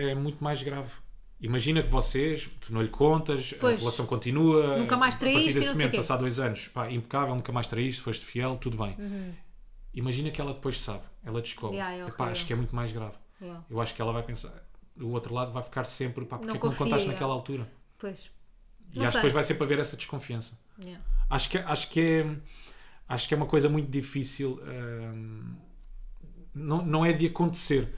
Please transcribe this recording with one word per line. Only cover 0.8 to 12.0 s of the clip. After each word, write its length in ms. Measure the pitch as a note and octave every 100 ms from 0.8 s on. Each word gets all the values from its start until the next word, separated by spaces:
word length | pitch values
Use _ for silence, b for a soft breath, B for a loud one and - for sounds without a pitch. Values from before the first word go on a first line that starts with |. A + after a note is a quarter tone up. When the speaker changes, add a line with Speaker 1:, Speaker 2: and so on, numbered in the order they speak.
| B2+ - - - - -
Speaker 1:
Imagina 420 | A2+ B2 C3+ D#3+
que 60 | C3+
vocês, 600 | C3 - C3 D#3 D3 - -
tu 120 | -
não 100 | A2+
lhe 60 | A2
contas, 640 | - D3+ D#3 D#3 C#3 B2+ -
Speaker 2:
Pois. 180 | B3 A3
Speaker 1:
a 20 |
relação 260 | A#2+ A#2 A#2+
continua, 720 | A#2+ B2 C#3 D#3+ D#3 D3 C#3
Speaker 2:
Nunca 180 | A#3 B3
mais 200 | B3+ -
Speaker 1:
a 20 |
partir 140 | C4
Speaker 2:
traíste 180 | C#4+ D#4
e 40 |
Speaker 1:
desse 120 | C#4 C#4
Speaker 2:
não 60 |
sei 20 |
Speaker 1:
momento, 160 | C4+ A#3+
Speaker 2:
quê. 40 | A3+
Speaker 1:
passado 240 | - B2+
dois 180 | B2+ A#2+
anos, 300 | B2+ G#2+ -
pá, 200 | B2+ A#2+
impecável, 440 | B2 A2+ C#3 C3+
nunca 160 | B2+ -
mais 160 | A#2+ A#2
traíste, 340 | A#2 C3 B2+
foste 220 | A#2+ A2
fiel, 320 | - A#2+ C3 B2+
tudo 160 | B2+ A2
bem. 180 | G#2 C#3+
Speaker 2:
Uhum. 340 | G3+ G3 F#3 E3+ - - - - -
Speaker 1:
Imagina 360 | - B2+ B2+ D3+
que 100 | D3
ela 120 | C#3+
depois 240 | C3 C3+ C3
sabe, 240 | - G2+ - -
ela 160 | - A#2
descobre. 340 | A#2 - A2 G2
Speaker 2:
Yeah, 160 | F#3
é 20 | F3+